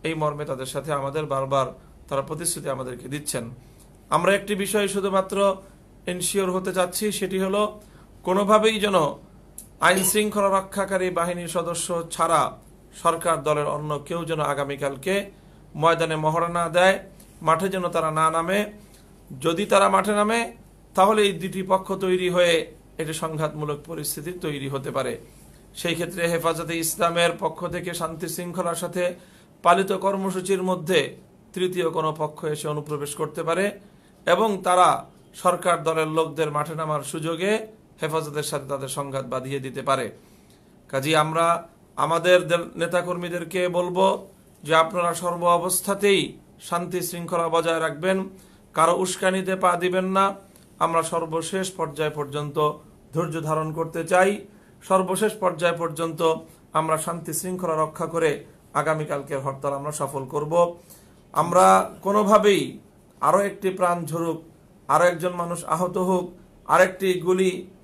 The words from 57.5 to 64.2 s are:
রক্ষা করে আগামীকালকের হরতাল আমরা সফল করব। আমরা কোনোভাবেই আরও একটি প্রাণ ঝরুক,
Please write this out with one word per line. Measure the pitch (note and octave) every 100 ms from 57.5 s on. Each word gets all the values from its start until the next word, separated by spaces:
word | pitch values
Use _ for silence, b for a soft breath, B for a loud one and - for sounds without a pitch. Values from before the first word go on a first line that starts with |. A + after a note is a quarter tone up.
| F#3 F3+ D#3
রক্ষা | D#3 - D#3+
করে | E3 D#3 C#3+ B B -
আগামীকালকের | D3 D3 D#3 D3+ C#3+ C3+ C#3
হরতাল | C3+ C3+ C#3+
আমরা | C#3 D3
সফল | D3+ C#3 C#3
করব। | C3 D3 D3+ E3 E3+ F3 B B B B B
আমরা | - E3+ F3 F#3+ F#3+ - -
কোনোভাবেই | F#3+ G#3 G3+ G#3+ G#3 F#3 C3 - - _ _ -
আরও | C#3+ F3+
একটি | G3+ G3 F#3+
প্রাণ | F#3 F3+ F3 D3+
ঝরুক, | E3